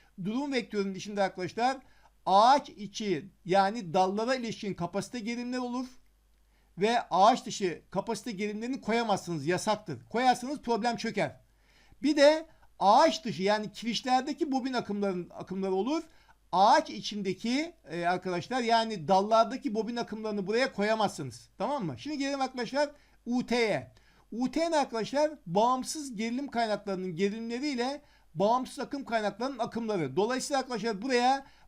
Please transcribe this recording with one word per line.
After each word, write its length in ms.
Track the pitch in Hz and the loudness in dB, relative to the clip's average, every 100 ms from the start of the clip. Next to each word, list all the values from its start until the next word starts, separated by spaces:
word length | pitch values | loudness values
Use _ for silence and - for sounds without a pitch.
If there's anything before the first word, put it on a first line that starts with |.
| _ - | _ -8
Durum 280 | 180 233 285 | -4 -2 -2
vektörünün 420 | 269 - 208 196 | -2 -2 -4 -4
içinde 280 | 185 208 208 | -6 -6 0
arkadaşlar 540 | 190 185 180 - 247 269 - - _ _ - | 0 -2 -6 0 0 0 -10 -20 _ _ 4
ağaç 420 | 190 233 285 285 | 6 8 6 2
içi 640 | - 202 - 208 156 - _ | -14 -12 -6 -2 -2 -4 _
yani 500 | 170 190 196 233 180 | 2 4 4 0 -2
dallara 400 | 185 190 202 226 | 2 2 2 0
ilişkin 400 | 262 233 - 208 | -2 -4 -6 -6
kapasite 460 | 175 175 202 202 247 | -6 -4 -4 -6 -8
gerilimleri 400 | 214 240 240 254 | -6 -6 -4 -4
olur 260 | 247 247 254 - _ _ _ _ _ _ _ - | -4 -6 -8 -14 _ _ _ _ _ _ _ -2
ve 220 | 208 240 - | 0 0 2
ağaç 360 | 175 208 247 - | 6 6 6 -2
dışı 360 | - 185 - - | -4 -4 -4 -6
kapasite 420 | 190 196 208 254 | -6 -4 -6 -6
gerilimlerini 480 | 185 208 208 240 269 | -4 -4 -4 -6 -6
koyamazsınız. 640 | - 233 233 185 - 165 139 | 0 0 2 0 -2 -4 0
Yasaktır. 640 | 180 - 208 - 123 - | 0 0 -2 -4 -12 -6
Koyarsanız 540 | 226 254 240 247 294 | 2 2 2 -2 -6
problem 340 | - 233 240 226 | -2 0 0 -2
çöker. 440 | 226 208 147 - _ _ _ _ _ - | -4 -2 -2 -4 _ _ _ _ _ -4
Bir 140 | 285 294 | 0 6
de 300 | 285 311 320 - - - | 8 6 -2 -20 -16 0
ağaç 460 | 190 233 320 320 | 6 8 6 2
dışı 180 | 226 151 | -6 -2
yani 300 | 190 208 214 | 0 0 -2
kirişlerdeki 800 | - 226 220 262 254 269 - 320 | -8 -4 -4 0 0 0 -4 -2
bobin 200 | 262 254 | -2 -2
akımların, 580 | 254 226 202 202 180 175 | -4 -4 -4 -2 -4 -8
akımları 440 | - - 190 190 | -12 -10 -4 -2
olur. 280 | 190 214 320 320 - _ _ - | 0 0 -2 -6 -20 _ _ -2
Ağaç 380 | 175 208 302 - | 4 6 6 2
içindeki, 840 | 214 - 208 196 185 226 262 330 - - | -8 -8 -6 -4 -4 -2 -2 -2 -8 -10
e, 140 | 170 | -4
arkadaşlar 560 | 170 180 185 175 - 254 | -2 -2 -2 -6 -4 -2
yani 480 | 226 226 226 214 147 | 2 2 2 -4 2
dallardaki 640 | 190 202 226 226 254 269 | 2 4 4 4 0 -4
bobin 220 | 208 214 240 | -4 -4 -4
akımlarını 500 | 233 220 220 208 185 | -6 -6 -6 -4 -2
buraya 260 | 226 262 | 0 0
koyamazsınız. 760 | 202 208 220 208 208 135 - - - | 0 0 2 0 -2 -10 -12 -16 -6
Tamam 260 | 214 285 | -4 -2
mı? 100 | 175 110 | -4 -6
Şimdi 200 | 277 294 | -8 -4
gelelim 220 | 277 277 | -2 -2
arkadaşlar 500 | 262 247 233 262 294 - _ _ - | -4 -4 -4 0 -2 -4 _ _ -4
U 200 | 247 247 | -4 0
T'ye. 460 | 240 220 151 - _ _ _ - | 0 2 0 -4 _ _ _ -12
U 180 | 214 254 | -4 -2
T 200 | 302 330 | 0 2
ne 60 | 311 | 2
arkadaşlar? 540 | 262 226 208 269 302 302 - | 0 -2 -2 0 0 -2 -2
Bağımsız 720 | 185 233 254 254 311 277 208 | 2 4 2 -4 -8 -8 -6
gerilim 320 | 226 240 285 | -4 -4 -4
kaynaklarının 680 | 233 226 202 202 185 185 165 | -2 0 -2 -4 -6 -4 0
gerilimleriyle 840 | 196 220 226 240 302 254 247 294 - _ _ | 0 -2 -6 -4 -4 -2 -4 -4 -14 _ _
bağımsız 440 | 254 302 254 262 - | 0 2 2 -2 -8
akım 260 | 240 285 | -8 -8
kaynaklarının 540 | 220 226 208 - 254 254 | -4 -2 -2 -2 -6 -4
akımları. 580 | 233 226 226 208 139 139 | -6 -4 -2 -2 0 0
Dolayısıyla 440 | 208 254 254 277 | 0 0 0 -2
arkadaşlar 420 | 262 240 233 202 | -2 -4 -4 -4
buraya 440 | 262 247 247 269 269 - | 0 2 4 2 -2 -20